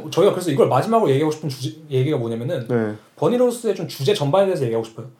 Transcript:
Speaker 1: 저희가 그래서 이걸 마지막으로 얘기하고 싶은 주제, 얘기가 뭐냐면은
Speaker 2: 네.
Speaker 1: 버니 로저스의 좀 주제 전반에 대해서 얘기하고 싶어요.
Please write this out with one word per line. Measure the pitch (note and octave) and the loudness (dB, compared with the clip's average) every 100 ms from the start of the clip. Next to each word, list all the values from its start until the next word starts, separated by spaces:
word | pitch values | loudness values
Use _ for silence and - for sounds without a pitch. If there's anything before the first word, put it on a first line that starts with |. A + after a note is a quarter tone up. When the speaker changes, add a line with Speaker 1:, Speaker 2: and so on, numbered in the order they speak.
| D#3 | -4
Speaker 1:
저희가 | E3 G3 | 2 2
그래서 | F#3 F3+ | 2 0
이걸 | C#3 G#3+ | 2 4
마지막으로 | B2+ G#3+ A3+ F3 | 2 2 2 2
얘기하고 | C3+ D#3 | 2 0
싶은 | D3+ D#3 | -2 -6
주제, | B2+ B2+ - - | -8 -8 -10 -4
얘기가 | C3 C#3 C#3 | -2 0 0
뭐냐면은 | A#2 A2+ A#2+ C3 A#2 | -2 -4 -4 -6 -2
Speaker 2:
네. | A#2+ G#2+ G#2 - - | 0 -2 -6 -14 -2
Speaker 1:
버니 | D#3 A#3+ | 0 2
로저스의 | B3 A#3 A3+ G3 | 2 0 -4 -4
좀 | D3+ | -6
주제 | - C#3 | -4 -2
전반에 | G3+ C#3 F#3+ G3 | 0 2 2 2
대해서 | F3 | 2
얘기하고 | A#2+ A2+ A2+ | 0 -2 -4
싶어요. | - - - | -10 -18 -6